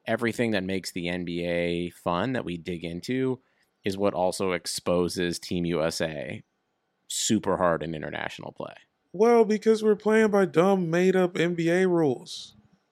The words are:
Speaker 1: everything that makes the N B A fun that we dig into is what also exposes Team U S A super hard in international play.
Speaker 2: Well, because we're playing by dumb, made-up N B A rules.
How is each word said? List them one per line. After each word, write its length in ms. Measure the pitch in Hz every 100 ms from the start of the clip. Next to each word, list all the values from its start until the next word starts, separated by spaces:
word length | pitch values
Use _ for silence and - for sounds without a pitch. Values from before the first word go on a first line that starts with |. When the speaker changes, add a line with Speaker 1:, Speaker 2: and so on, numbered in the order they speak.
| -
Speaker 1:
everything 460 | 113 117 110 117
that 100 | 101
makes 300 | 92 95 -
the 160 | 92 87
N 160 | 90
B 200 | 87 87
A 460 | 87 87 87 87 87
fun 440 | - 92 87 120
that 100 | 120
we 120 | 85 87
dig 280 | 82 85
into 560 | 85 87 - 131 131 123 _ _ _ _
is 160 | 104 95
what 160 | 101
also 380 | 87 92 - 95
exposes 880 | 87 - - - 87 87 92 87 85
Team 240 | - 90
U 180 | 85 82
S 180 | 82 -
A 440 | 80 76 62 107 - _ _ _ _ _ -
super 480 | - - 107 95 85
hard 260 | 90 80
in 120 | 80
international 580 | 78 76 78 76 - -
play. 220 | - - - _ _ _
Speaker 2:
Well, 320 | 180 233 233
because 380 | 208 214 220 220
we're 140 | 214 208
playing 340 | 214 220 220
by 160 | 208 180
dumb, 420 | 151 190 196 165
made-up 460 | 170 185 185 180 185
N 180 | 170
B 140 | 170 165
A 180 | 180 190
rules. 680 | 170 151 120 - - - - _ _ _